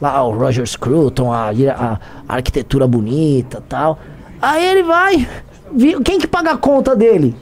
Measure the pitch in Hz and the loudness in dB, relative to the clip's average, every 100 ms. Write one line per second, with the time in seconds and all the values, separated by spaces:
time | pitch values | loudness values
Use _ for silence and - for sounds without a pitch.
0 | 143 135 123 107 131 123 120 - 120 160 | -2 0 0 0 0 0 -4 -6 0 2
1 | 135 - 123 117 110 107 135 127 120 107 | 2 0 -2 -2 -2 0 0 0 -4 -4
2 | - - - 127 127 139 - 135 127 120 | -10 -16 -8 -4 -4 -4 -2 0 2 2
3 | 107 147 156 135 127 - - 131 156 151 | 0 0 2 0 -2 -10 -10 -4 -2 -4
4 | - - - - 262 311 370 381 330 339 | -10 -20 -20 -4 -2 0 2 2 2 2
5 | 381 339 240 - - - - 269 285 277 | 4 2 0 -8 -16 -20 -6 2 2 2
6 | 254 381 - 349 330 285 269 269 269 233 | 0 0 0 -2 0 0 2 2 2 4
7 | 226 190 131 - | 4 4 2 -2